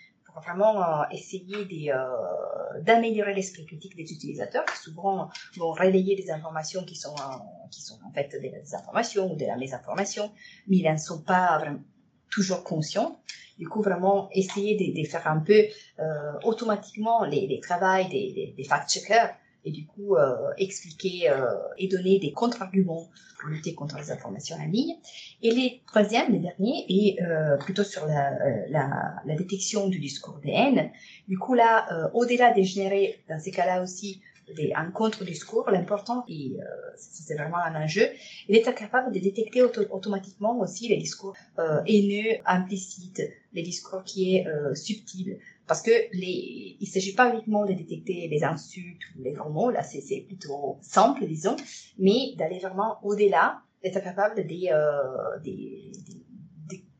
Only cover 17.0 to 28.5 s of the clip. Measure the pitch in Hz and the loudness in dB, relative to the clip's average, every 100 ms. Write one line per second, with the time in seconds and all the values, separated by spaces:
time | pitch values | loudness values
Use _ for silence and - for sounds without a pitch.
17 | 220 233 196 - 131 - - 180 190 190 | 2 2 2 0 0 -4 -2 0 4 4
18 | 180 - 196 - - - 131 143 - 180 | 2 -2 -4 -6 -8 -10 0 0 2 -4
19 | - 226 208 - _ _ - 151 151 196 | 4 4 4 -2 _ _ -10 -10 -12 -10
20 | 202 175 139 123 139 - 190 - 170 - | 2 4 4 2 -4 -2 -4 -4 -16 -6
21 | 190 180 165 135 123 101 - - 185 185 | -6 0 2 2 0 -2 -6 -6 -2 0
22 | 185 190 151 - 240 - 190 196 180 165 | 4 4 4 0 -2 -2 0 2 2 -2
23 | 165 - - - 151 156 165 - 180 139 | -10 -20 -20 -14 -8 -6 -8 -8 -10 -8
24 | 151 - 117 101 - 156 151 208 320 339 | -8 -10 -10 -12 -10 -8 -2 0 -2 -6
25 | - - - - 226 240 254 - - 220 | -16 -20 -20 -2 2 2 0 -2 0 2
26 | 196 233 302 170 175 - 214 320 - 190 | 4 2 2 2 0 -2 -2 -2 2 4
27 | 208 185 175 160 156 143 - 190 202 - | 4 2 0 0 2 2 0 -2 -2 -2
28 | 156 151 139 - 139 | 0 2 2 2 0